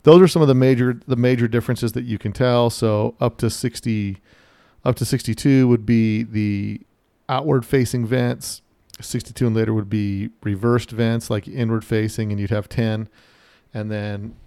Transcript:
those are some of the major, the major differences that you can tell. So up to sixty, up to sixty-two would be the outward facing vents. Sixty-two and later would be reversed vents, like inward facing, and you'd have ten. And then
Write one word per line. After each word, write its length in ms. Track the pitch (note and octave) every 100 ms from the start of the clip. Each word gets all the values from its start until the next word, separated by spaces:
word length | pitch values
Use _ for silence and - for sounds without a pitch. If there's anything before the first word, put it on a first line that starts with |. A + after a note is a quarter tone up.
those 180 | D3 E3+
are 80 | F#3
some 140 | E3+
of 60 | D3
the 60 |
major, 460 | B2+ C3 B2+ B2 A#2+ -
the 100 | B2
major 320 | B2 B2+ A#2
differences 440 | A#2 - A#2+ A#2
that 120 | -
you 140 | B2 G#2+
can 140 | G#2+
tell. 360 | - B2+ A#2+ A#2
So 460 | - A2+ G#2+ A2 -
up 180 | B2 -
to 100 | A#2
sixty, 720 | - B2 - A#2+ A2 G2+ G2 _ _ _ _ _ _
up 120 | B2+ A#2
to 100 | B2
sixty-two 600 | C3 - G#2+ C#3+ C3+ B2+
would 200 | A#2+ G#2+
be 380 | A#2 A2 G#2+
the 580 | A2+ G#2+ G#2 G2+ G#2 G#2 _ _ _ _ -
outward 380 | C3 D3+ C3+
facing 400 | A#2+ C3+ A#2+ B2+ A2+
vents. 540 | B2+ B2 B2 - - _ _ _ -
Sixty-two 460 | - B2 - - B2
and 80 |
later 180 | A2 A2
would 160 | A2 G2
be 420 | G#2+ G2+ G2 A2 -
reversed 480 | G#2 G2 A#2 A#2+ -
vents, 400 | A2+ A#2 A#2 -
like 160 | G#2+ -
inward 380 | C3+ A2+ A2+
facing, 480 | - A2 A2 - G#2+
and 80 | G2+
you'd 100 | G2+
have 180 | G#2+ -
ten. 400 | - A2+ A2 A2 _ _ _ _ _ _
And 200 | A2 G#2+
then 420 | G#2+ G#2 G2+ A2 -